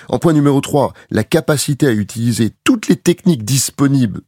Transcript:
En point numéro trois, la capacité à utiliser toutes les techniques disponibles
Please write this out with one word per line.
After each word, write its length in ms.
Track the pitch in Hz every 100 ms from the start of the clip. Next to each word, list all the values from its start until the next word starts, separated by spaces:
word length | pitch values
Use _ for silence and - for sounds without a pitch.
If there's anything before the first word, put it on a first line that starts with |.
| -
En 120 | 127
point 120 | 170
numéro 280 | 156 143 139
trois, 320 | - 147 113 - -
la 140 | 107
capacité 640 | 113 160 156 151 - 143 147
à 20 |
utiliser 640 | 110 95 - 117 110 110 -
toutes 240 | - 254 -
les 80 |
techniques 500 | 185 - 175 190 143
disponibles 760 | 107 135 - - 143 139 117 87